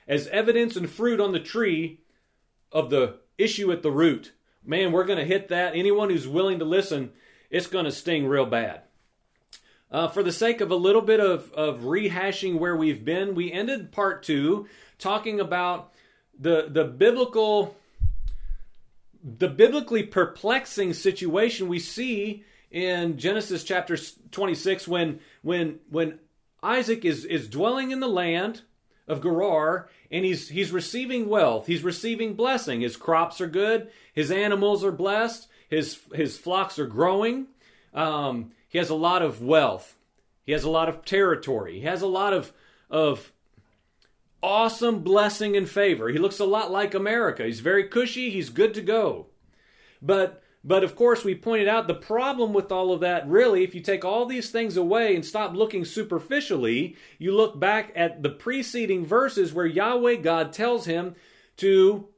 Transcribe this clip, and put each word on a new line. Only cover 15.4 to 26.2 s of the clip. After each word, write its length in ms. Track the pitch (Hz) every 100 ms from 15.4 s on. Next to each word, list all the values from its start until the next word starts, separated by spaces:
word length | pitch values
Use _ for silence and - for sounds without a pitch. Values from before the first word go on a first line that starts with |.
| 170 175 180 175 - _ _ _ _ -
the, 300 | 151 160 156
the 140 | 151
biblical, 920 | 139 123 214 247 240 220 214 208 185 - _ - - - - - - - - - - _ - _
the 260 | 139 110 175
biblically 540 | 139 240 294 - 226
perplexing 920 | 208 190 170 - 202 262 - - 190
situation 720 | 160 196 185 175 180 226 226 185
we 100 | 175
see 640 | - 220 254 208 214 208 - _ _
in 480 | 170 185 175 170 139
Genesis 460 | 165 214 208 180
chapter 300 | - 185 -
s-, 200 | 165 - - -
twenty-six 580 | 190 196 156 190 185 170
when, 320 | 175 165 - - _
when, 360 | 147 175 160 147 -
when 280 | 160 160 -